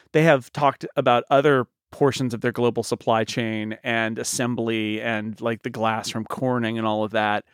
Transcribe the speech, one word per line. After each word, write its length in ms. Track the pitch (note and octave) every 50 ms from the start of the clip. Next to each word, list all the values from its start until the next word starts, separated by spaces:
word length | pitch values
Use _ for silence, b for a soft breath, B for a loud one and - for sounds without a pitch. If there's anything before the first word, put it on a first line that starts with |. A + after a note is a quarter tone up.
| b b
they 100 | - D#3 D#3
have 300 | D#3+ D3 C3 A#2+ - -
talked 320 | D3+ D3 C#3 C3 - - - -
about 280 | D3 C3 C3 A#2+ A#2+ - -
other 340 | C#3+ C3+ C#3 D3+ C#3 B2+ A#2 _ _ _ _ _
portions 440 | - - C#3+ C3+ - - C3 A#2+ A#2
of 80 | G#2+
their 100 | B2+ B2
global 320 | - - A#2+ A#2+ A2 A#2 A2+
supply 400 | - A#2+ - - B2+ A2+ A2 A2
chain 540 | - - B2+ A#2 A2 A2 G#2+ G#2+ G#2+ A2 -
and 380 | - B2+ A#2 A2+ A2+ A2 A2+ A2+
assembly 840 | A#2+ - - - B2+ A#2+ A#2+ A#2 A2+ A2+ A2+ A2 G#2+ G#2+ G#2+ G#2+
and, 380 | A2+ A#2 A2+ G#2+ G#2+ A2 G#2+ -
like, 240 | A#2 A#2 A2+ - -
the 60 | B2+
glass 400 | A2 A2+ A2 A2+ A2 A2 G#2 -
from 160 | - A2+ G#2+
Corning 520 | - - - C3+ B2+ B2 A#2+ A#2 A2 A#2
and 80 | A2+ A2+
all 200 | A2 G#2+ G#2+ G#2+
of 60 | G#2+
that, 340 | A2+ A2 G#2+ G#2 G#2 G#2 - b